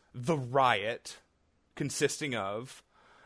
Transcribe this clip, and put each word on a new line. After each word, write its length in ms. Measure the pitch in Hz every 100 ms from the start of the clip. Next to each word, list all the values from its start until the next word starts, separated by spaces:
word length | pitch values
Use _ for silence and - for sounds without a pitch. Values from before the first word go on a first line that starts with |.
| _
The 220 | 123 123 156
Riot, 840 | 123 135 131 107 104 117 - - _ _ _ _ _
consisting 600 | - 143 - 143 - 156
of 480 | 120 98 104 131 - _ _ _ -